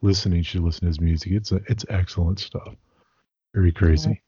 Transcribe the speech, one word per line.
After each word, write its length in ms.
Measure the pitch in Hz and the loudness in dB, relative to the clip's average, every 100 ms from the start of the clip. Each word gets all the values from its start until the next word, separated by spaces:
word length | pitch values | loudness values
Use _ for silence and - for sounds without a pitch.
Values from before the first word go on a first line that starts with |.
listening 400 | 101 95 98 87 | 0 2 2 0
should 200 | 80 92 | 0 0
listen 180 | 85 - | 0 0
to 60 | 87 | -2
his 120 | 78 | 0
music. 320 | 82 80 - | 0 0 0
It's 180 | 101 101 | -4 -2
a, 100 | 95 - | -4 -2
it's 180 | 110 - | -6 -2
excellent 500 | 95 90 - 85 95 | -2 -2 -2 -2 -2
stuff. 360 | - 92 - - _ _ _ _ _ _ _ | -6 -12 -14 -20 _ _ _ _ _ _ _
Very 180 | 98 90 | 2 2
crazy. 500 | 85 82 78 78 104 | 4 4 4 2 -4